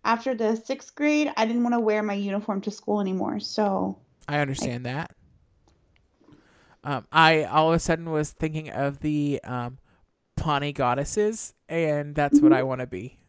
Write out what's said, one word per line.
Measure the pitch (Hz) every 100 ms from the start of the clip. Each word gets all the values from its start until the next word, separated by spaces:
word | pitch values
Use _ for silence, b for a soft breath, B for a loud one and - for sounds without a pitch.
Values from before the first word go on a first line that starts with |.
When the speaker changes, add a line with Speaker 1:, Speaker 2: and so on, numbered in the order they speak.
Speaker 1:
after | 208 226 269 233
the | 220 220
sixth | - 269 - -
grade, | 294 302 294 -
I | 226
didn't | 240
wanna | 240 240
wear | 214 214
my | 214
uniform | 202 202 196 208 196
to | 202
school | 208 - 208
anymore, | 196 185 - 208
so | - - 208 190 185 196 _ _ -
Speaker 2:
I | 147
understand | 143 135 - 120 127
Speaker 1:
I |
Speaker 2:
that. | 135 - - _ _ _ _ _ _ _ _ _ _ b b b b b b
Um, | 143 135 -
I | 160 160 156 151
all | 151 160
of | 165
a |
sudden | - 165 165
was | 156 151
thinking | - 156 156 156
of | - 139 139
the, | 151 151 147 143
um, | - 123 120 131 _ _ _ _ _ -
Pawnee | 160 139 147
goddesses, | 143 123 127 139 - 208 226 - _ _
and | 165 156 147 147 147
that's | 143 294
what | 156
Speaker 1:
Mm-hmm. |
Speaker 2:
I | 131
wanna | 131 127 127
be. | 92 131 _